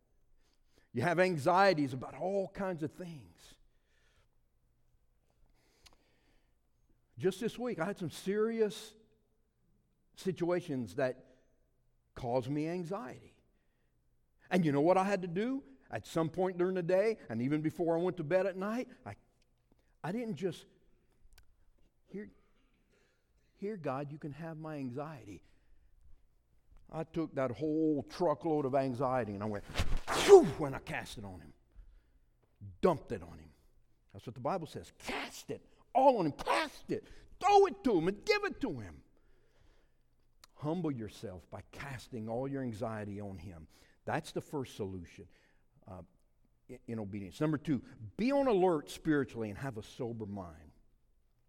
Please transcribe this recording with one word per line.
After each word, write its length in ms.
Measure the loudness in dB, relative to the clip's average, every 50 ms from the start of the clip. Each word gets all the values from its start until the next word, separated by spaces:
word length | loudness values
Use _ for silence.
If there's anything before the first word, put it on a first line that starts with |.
| _ _ _ _ _ _ -20 _ _ _ _ _ _ _ _ -20 _ _
You 120 | -6 -2 0
have 180 | 2 4 4
anxieties 720 | 4 4 4 2 2 4 6 8 8 6 6 4 2 -2 -2
about 220 | -6 -10 -10 -10 -6
all 300 | -4 -2 -2 -2 -2 -4 -6
kinds 300 | -6 -6 -4 -4 -4 -6
of 80 | -6
things. 640 | -6 -8 -14 -12 -12 -16 -16 -20 -20 -20 -20 -20 -20 _ -20 _ _ _ _ _ _ _ _ _ _ _ _ _ _ _ _ _ _ _ _ _ _ _ _ _ _ _ _ _ _ _ _ _ _ _ _ _ _ _ _ _ _ _ _ -20 _ _ _ _ _ _ _ _ _ _ _ _ _ _ _ _ _ _ _ _ _ _ _ _ -12 -2
Just 220 | -2 -2 -2 0
this 180 | -4 -4 -4 -4
week, 220 | -4 -4 -2 -2
I 60 | -2
had 120 | -4 -4 -4
some 120 | -6 -6
serious 840 | -6 -6 -4 -2 0 2 2 0 2 2 0 0 0 -6 -14 -16 -20 -20 -20 _ _ _ _ _ _ _ _ _ _ _ _ _ _ _ _ _ _ _ _ _ _ -6
situations 800 | -4 -4 -2 -2 0 0 0 0 0 -2 -4 -4 -4 -4 -2
that 280 | 0 0 0 0 -4 -12 -20 -20 _ _ _ _ _ _ _ _ _ _ _ _ _ _ _ -14
caused 360 | -8 -6 -2 0 0 0 0
me 180 | -2 -2 -2 -2
anxiety. 680 | -4 -4 -6 -6 -8 -8 -8 -10 -14 -16 -20 -20 _ _ _ _ _ _ _ _ _ _ _ _ _ _ _ _ _ _ _ _ _ _ _ 0
And 140 | 2 4 4
you 80 | 4 4
know 80 | 6
what 160 | 6 6 6 6
I 80 | 4
had 160 | 2 2 0
to 80 | 0 -2
do? 340 | -2 -2 -2 -2 -2 -4 -6 -10 -20 -20 _ -10
At 160 | -10 -10 -8 -4
some 220 | -2 0 0 0
point 280 | 0 0 -2 -2 0 0
during 160 | 0 0 0
the 100 | 0 0
day, 340 | 2 4 4 4 2 0 -2 -6 -6
and 140 | -4 -2 0
even 180 | 0 0 0
before 340 | 0 -2 -2 0 0 0 2
I 60 | 2
went 160 | 2 0 -2 -2
to 60 | -2
bed 240 | 0 2 2 2 2
at 100 | -2 -2
night, 300 | -4 -4 -4 -4 -6 -8 -10 -18 -14
I, 80 | -14 -14 -14 _ _ _ _ _ _ _ _ _ _ _ _ _ _ _ _ -8
I 80 | -6
didn't 240 | -6 -4 -4 -6 -6
just, 300 | -4 -4 -4 -4 -6 -14 -20 _ _ _ _ -20 _ _ _ _ _ -20 -20 -20 -20 -20 -20 -20 _ -20 -20 _ _ -20 _ _ _ _ _
"Here, 200 | -12 -12 -12 -12 -16 _ _ _ _ _ _ _ _ _ _ _ _ _ _ _ _ _ _ _ _ _ _ _ _ -8
here, 200 | -6 -6 -6 -4
God, 340 | -4 -4 -4 -4 -4 -6
you 60 | -10 -10
can 140 | -10 -10
have 260 | -10 -8 -10 -10 -10 -10
my 200 | -10 -8 -8 -6
anxiety." 640 | -6 -6 -6 -6 -8 -8 -10 -14 -14 -14 -16 -16 -16 -20 -20 -20 _ -20 -20 -20 -20 -20 -20 -20 -20 -20 -20 -20 _ _ _ _ _ _ _ _ _ _ -20 -20 -20 -12
I 120 | -8 -8 -8
took 320 | -6 -4 -4 -4 -4 -2
that 160 | -2 0 0
whole 520 | -2 -2 -2 0 2 2 4 4 2 2 -2 -4
truckload 560 | -2 0 2 2 2 2 2 0 2 2 2
of 80 | 2 2
anxiety 600 | 2 2 2 0 0 0 2 2 0 0 -2 -4
and 100 | -4 -4
I 20 |
went, 180 | -4 -4 -4 -6 -6 -2 2 2 4 4 4 2 0
"Phew," 400 | 0 2 10 12 12 12 12 10 2 -2 -4
and 100 | -4 -4
I 40 | -6
cast 400 | -8 -6 -6 -6 -6 -6 -10 -10
it 40 | -10
on 160 | -10 -12 -12
Him. 140 | -14 -18 -20 _ _ _ _ -20 -20 -20 -20 -20 _ _ _ _ _ _ _ _ _ _ _ -18 -18 -18 -10 0
Dumped 300 | 2 2 2 2 -2 -8
it 100 | -8 -8
on 160 | -8 -12 -16 -18
Him. 140 | -20 -20 -20 _ _ -20 _ -20 -20 _ _ _ _ _
That's 140 | -20 -16 -14
what 80 | -14 -12
the 80 | -6
Bible 260 | -4 -4 -4 -4 -6 -8
says. 240 | -12 -14 -14 -16 -20 -16 -10
Cast 460 | -8 -6 -6 -6 -8 -12 -14 -10 -10
it 100 | -12 -12 -12 -20 -20 _ -12 _ 2
all 240 | 6 8 8 8 6
on 80 | 2
Him. 80 | 0 0
Cast 560 | -2 -2 0 2 2 2 -2 -6 -12 -8 -6
it. 180 | -6 -6 -6 -10 -20 -20 -20 -20 -12 -2
Throw 280 | 2 6 8 8 8 8
it 160 | 4 0 0
to 140 | 4 4 4
Him 100 | 4 2
and 180 | -2 -2 0
give 180 | 2 2 2 2
it 160 | -2 -4 -4
to 180 | -6 -6 -6 -6
Him. 160 | -10 -12 -16 -18 -20 _ _ _ _ _ -20 _ _ _ _ _ _ -20 -20 _ _ _ _ _ _ _ _ _ _ _ _ _ -20 -20 _
Humble 360 | -10 -6 -4 -4 -2 -2 -2
yourself 520 | -4 -4 -6 -10 -10 -12 -12 -12 -12 -12 -14 -14
by 100 | -14 -16 -16 -14
casting 560 | -14 -14 -12 -10 -10 -12 -12 -10 -10 -8 -6 -4
all 200 | -4 -4 -4 -4
your 160 | -4 -4 -4
anxiety 580 | -4 -4 -4 -4 -4 -4 -4 -6 -6 -6 -8
on 160 | -8 -8 -10 -10
Him. 300 | -12 -12 -14 -14 -16 -20 -20 -20 -20 _ _ _ -6
That's 260 | -4 -4 -4 -4 -4
the 100 | -8 -8
first 340 | -8 -6 -6 -6 -6 -6 -6
solution, 500 | -8 -6 -6 -6 -8 -12 -12 -16 -20 -20 -20 -20 _ _ _ _ _ _ _ _ -20 -20 -16
uh, 120 | -16 -16 -16 -18 _ _ _ _ _ _ _ _ _ _ _ -18
i-, 80 | -18 -18 -10 -8
in 120 | -6 -6
obedience. 420 | -6 -6 -6 -6 -8 -8 -4 -2
Number 160 | 0 0 0 0
two, 240 | 0 0 -2 -2 -2 -6 -16 -16 -16 -14 -4 -2
be 140 | 0 2
on 160 | 4 4 4 4
alert 420 | 6 6 6 6 4 4 0 -4
spiritually 600 | -12 -6 0 2 4 4 2 0 -2 -6 -6 -6
and 80 | -6 -6
have 200 | -6 -6 -6 -8
a 60 | -10
sober 420 | -12 -8 -6 -6 -6 -4 -6 -8
mind. 460 | -8 -6 -8 -8 -10 -14 -18 -20 -20 -20 -20 -20 _ _ _ _ _ _ _ _ _ _ _ _